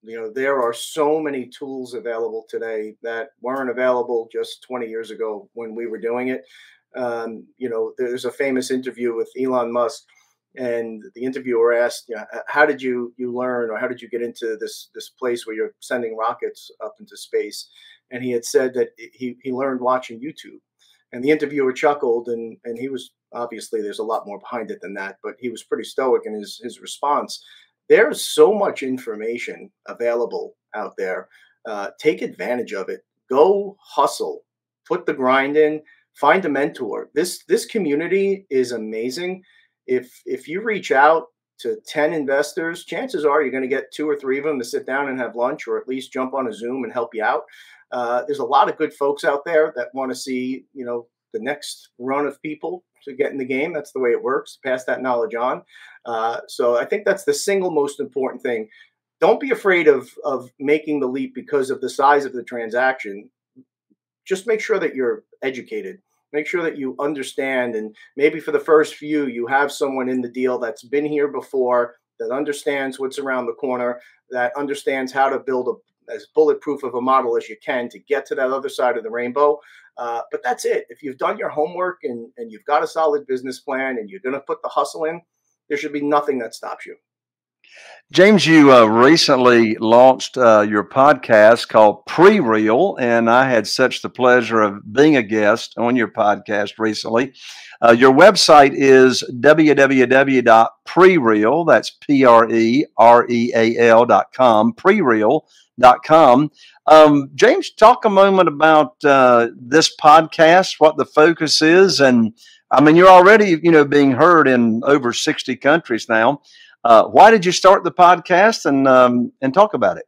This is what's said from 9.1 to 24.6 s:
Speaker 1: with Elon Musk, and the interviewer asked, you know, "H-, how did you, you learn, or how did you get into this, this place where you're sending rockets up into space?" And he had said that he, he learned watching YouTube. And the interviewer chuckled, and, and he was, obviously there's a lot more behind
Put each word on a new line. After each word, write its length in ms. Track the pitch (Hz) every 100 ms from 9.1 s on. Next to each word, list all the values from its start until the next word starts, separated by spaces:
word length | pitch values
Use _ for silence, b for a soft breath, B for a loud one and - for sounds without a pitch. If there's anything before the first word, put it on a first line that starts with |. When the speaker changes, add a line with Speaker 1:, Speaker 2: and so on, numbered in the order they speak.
| 113
Speaker 1:
with 140 | 113 -
Elon 320 | 131 127 117
Musk, 320 | 120 117 - _ _ _ _ _ 135
and 480 | 127 117 113 110 98 117
the 80 |
interviewer 500 | 127 131 127 117 117
asked, 320 | 117 120 - _
you 80 | 107
know, 80 | 110
"H-, 80 | 117 -
how 180 | 143 151
did 160 | 131
you, 320 | 131 123 120 120
you 160 | 123
learn, 360 | 123 127 123 117
or 80 | 107
how 100 | 123
did 140 | 120
you 80 | 117
get 120 | 117
into 360 | 120 117 117 107
this, 300 | - - - 113
this 140 | -
place 360 | _ 127 120 113
where 100 | 110
you're 200 | 107 _
sending 360 | - 127 117 110
rockets 560 | 113 120 107 - - _
up 120 | 110 _
into 180 | 104 101
space?" 520 | - 113 104 - - b b b _
And 120 | -
he 80 | 127
had 140 | 123 -
said 280 | 143 131 123
that 140 | 113 _
he, 380 | 117 _ 123 120
he 80 | 135
learned 300 | 127 139 127
watching 400 | 123 127 - 113
YouTube. 380 | 135 - - 107 _ _ _ _ _
And 120 | 123
the 80 | 131
interviewer 420 | 156 147 147 131
chuckled, 540 | 127 151 143 127 117 120
and, 300 | 117 113 - 120
and 120 | 117
he 120 | 131
was, 220 | 131 - _ _
obviously 480 | 120 120 110 - 113
there's 180 | 104 98
a 40 |
lot 240 | 110 110 98
more 120 | 101
behind 300 | - 123